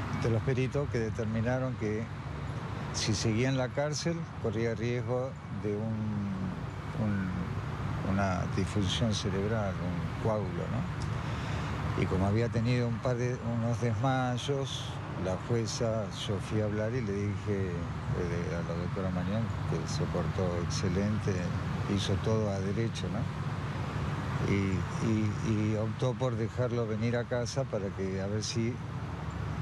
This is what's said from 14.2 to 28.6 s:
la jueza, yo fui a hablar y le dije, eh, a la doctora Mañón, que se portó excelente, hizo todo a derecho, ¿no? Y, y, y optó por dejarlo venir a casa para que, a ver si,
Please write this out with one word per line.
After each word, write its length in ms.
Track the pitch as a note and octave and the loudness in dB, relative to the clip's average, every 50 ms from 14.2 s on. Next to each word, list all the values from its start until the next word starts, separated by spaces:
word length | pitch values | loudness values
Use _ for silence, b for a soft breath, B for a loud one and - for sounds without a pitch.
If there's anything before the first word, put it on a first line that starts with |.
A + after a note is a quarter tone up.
| B2+ B2 B2 A#2+ - C#3+ C#3 C3+ C3+ C3 - - - - - - - - - - F2+ | 2 2 0 0 0 0 0 0 0 -2 -4 -4 -4 -6 -6 -6 -6 -6 -4 -2 0
la 140 | F#2 F#2 F#2 - | 0 0 -2 0
jueza, 580 | - A#2+ A#2 A2 G#2 - - A#2+ A2+ A2 A2 G2+ F2+ - - - | 0 2 2 2 0 0 0 2 2 2 0 0 -2 -4 -4 -2
yo 120 | - G2+ F2+ - - | -2 -2 -2 0 0
fui 120 | A2 G#2+ | 0 2
a 40 | G#2+ | 2
hablar 260 | G#2 G#2 G#2+ G#2+ A2+ A#2+ | 2 2 2 0 0 0
y 80 | C3 | 0
le 120 | A2+ G2+ G2 | 0 0 0
dije, 540 | G2+ G2+ G2+ G2+ G2 - G#2 G2+ G2 F#2+ | 0 0 0 0 -2 0 0 0 2 2
eh, 880 | F2+ E2+ E2+ E2+ - - - - - - F#2+ F2+ E2+ F2 E2+ E2+ E2+ E2+ | 0 0 -2 -2 -4 -4 -4 -2 -2 0 0 0 0 0 0 0 0 -2
a 120 | E2+ E2+ | -2 -2
la 80 | E2 E2+ E2+ | -2 -2 0
doctora 300 | F2 F2+ - G2 F#2+ F#2+ | 0 -2 0 0 0 0
Mañón, 320 | F2+ F2 F2+ F#2 G#2 A2+ A2+ G2+ - - - - | 0 0 0 0 2 0 0 0 0 -2 0 0
que 80 | - D#2+ - | 0 0 0
se 160 | - - - - | 0 0 0 0
portó 380 | - E2+ F2+ E2 D#2 - - F#2 F2 F2 - D#2 | 0 0 0 0 0 0 2 2 2 2 0 0
excelente, 680 | D#2 - - G2+ F#2 F2+ F#2+ G2+ G#2 G#2+ G2+ - G#2+ F#2+ F2+ F2 E2+ - - - - - - - - G2+ | 0 0 0 2 2 2 2 2 2 2 2 2 0 0 0 0 0 -2 -2 -2 -2 -2 -2 0 2 2
hizo 180 | G2 - - G#2 - - | 2 2 2 0 2 2
todo 260 | A2 A2 A2 G#2+ G2+ | 2 2 2 2 2
a 100 | G2 G2 | 2 0
derecho, 460 | F#2+ G2 G2+ A2 A2+ A2 - - F#2+ F#2 | 0 0 0 0 0 0 0 -2 -2 -2
¿no? 100 | F#2+ A2+ - - - - - - - - - - - - - - - - - - - - - - - - - G2+ | 0 0 -2 -2 -2 -2 -4 -2 -2 -2 -4 -4 -2 -2 -2 -2 -2 -2 -2 -2 -2 -2 -2 -2 0 0 2 2
Y, 260 | G#2 G2 G2 F#2+ F#2+ F2+ F2 - - - - | 2 2 2 2 2 0 0 0 -2 0 2
y, 240 | A#2 A2 G#2+ G#2+ G#2 G2+ - - A2+ A2 G#2 G#2+ G#2+ | 2 4 4 2 2 0 0 2 2 2 4 4 2
y 40 | G#2+ | 2
optó 360 | G#2 A2 A2 G#2+ - C3 B2+ A#2 | 2 0 0 0 0 0 0 2
por 220 | G2+ C3 B2+ A#2 | 2 0 0 2
dejarlo 520 | G#2+ A2+ G2+ - - B2+ A#2 A#2+ A#2+ A#2 | 2 0 0 0 0 0 2 2 0 0
venir 280 | G#2+ A2 G#2 A2+ A#2+ A#2+ | 0 0 0 0 2 2
a 100 | A#2+ A2+ | 0 0
casa 380 | - B2+ A#2+ A#2+ G#2+ - C#3 C3 | 0 0 -2 0 0 0 -2 -2
para 260 | B2 B2 G#2 G2 G2 | 0 0 -2 -2 -2
que, 320 | F2 G2 G2 F#2+ F#2+ F#2+ | -2 -2 -2 -2 0 0
a 60 | F#2+ | 0
ver 160 | G2+ G#2+ G#2+ G#2 | 0 0 -2 -2
si, 260 | - - A#2 | 0 0 0